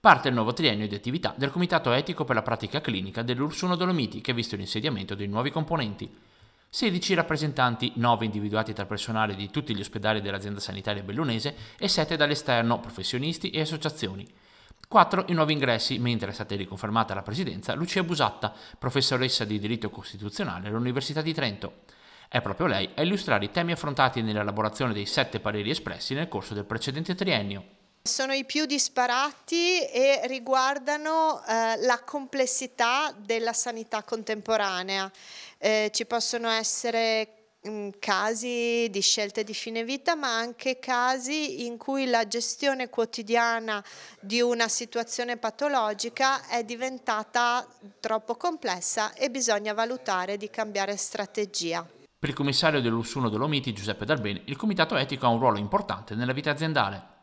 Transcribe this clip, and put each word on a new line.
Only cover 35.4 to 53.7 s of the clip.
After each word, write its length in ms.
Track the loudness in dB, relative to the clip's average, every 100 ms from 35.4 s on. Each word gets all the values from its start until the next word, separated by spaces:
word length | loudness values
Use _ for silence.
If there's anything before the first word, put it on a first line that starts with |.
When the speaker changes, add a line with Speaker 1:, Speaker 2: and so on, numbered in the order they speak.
| -18 0
Speaker 2:
Eh, 320 | 2 4 2
ci 140 | 0 -2
possono 420 | 0 0 0 2
essere, 800 | 2 2 0 0 2 4 2 0 -8 _ _ -10
mm, 220 | -8 -8 -6
casi 880 | 0 2 2 0 -2 0 2 2 2
di 100 | 2
scelte 420 | 2 2 0 -2
di 100 | -4
fine 300 | -6 -6 -4
vita, 320 | -4 -2 0
ma 220 | 0 0 -2
anche 420 | -2 -4 -4 -4
casi 880 | 0 2 2 0 0 -2 -2 -4 -6
in 100 | -6
cui 280 | -4 -2 2
la 220 | 2 2
gestione 600 | -2 -2 0 0 0 -2
quotidiana 960 | 0 -2 -2 2 2 4 0 -2 -6 -6 -18 -20 -16
di 200 | -2 2
una 280 | 4 4 2
situazione 680 | 0 -2 -4 -4 -4 -4 -2
patologica 1120 | -4 -2 0 2 2 -2 -6 2 2 2 -2
è 160 | -4
diventata 1040 | -2 -4 -4 -4 -2 -2 0 2 2 2 -2 -16 -20 _
troppo 380 | -2 -2 -2 -4
complessa 800 | -2 -2 -2 0 0 0 -2
e 160 | 0 -2
bisogna 420 | 0 2 2 2
valutare 640 | 0 0 -2 -2 -2 -2 -4
di 120 | -6
cambiare 480 | -6 -4 -2 -2 -2
strategia. 880 | -4 -4 -6 -4 -4 -2 -2 -2 -6 -16 -20 _
Speaker 1:
Per 100 | -4
il 80 | 0
commissario 440 | 0 4 4 4
dell'Urs 340 | 2 0 -2
Uno 140 | -2 0
Dolomiti, 440 | 0 0 0 -2